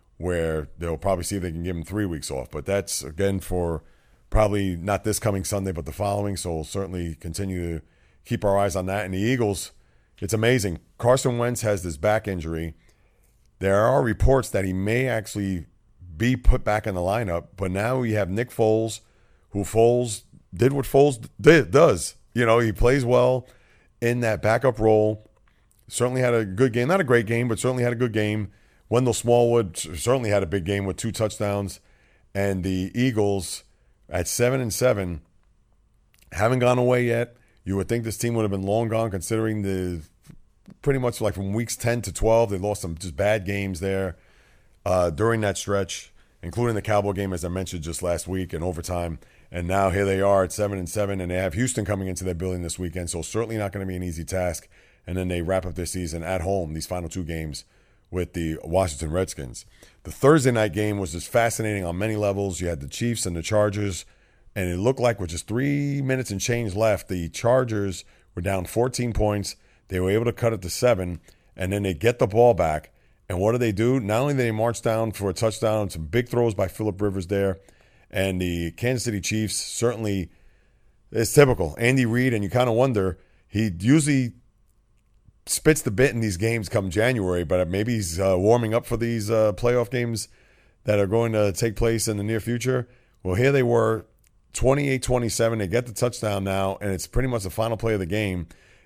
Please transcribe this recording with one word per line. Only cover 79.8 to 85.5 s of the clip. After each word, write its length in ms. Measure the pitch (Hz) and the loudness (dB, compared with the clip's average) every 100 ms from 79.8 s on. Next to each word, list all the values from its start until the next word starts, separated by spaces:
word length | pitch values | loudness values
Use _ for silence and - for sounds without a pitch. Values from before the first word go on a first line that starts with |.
| 117 110 110 98 - - - _ _ _ _ _ _ | -2 0 -2 -2 -4 -10 -20 _ _ _ _ _ _
it's 200 | 113 113 | -2 2
typical. 420 | - 139 90 82 73 | 6 6 6 -2 0
Andy 260 | 117 135 120 | 2 4 2
Reid, 300 | 117 127 113 | 2 2 0
and 100 | 98 | 0
you 60 | |
kinda 220 | 123 123 | 2 2
wonder, 460 | 113 135 110 95 90 _ _ _ | 4 2 2 0 -2 _ _ _
he 240 | 107 110 82 | -2 -2 0
usually 540 | 104 156 151 135 120 - _ _ _ _ _ _ _ _ _ _ | 4 4 4 2 0 -6 _ _ _ _ _ _ _ _ _ _
spits 340 | - | -8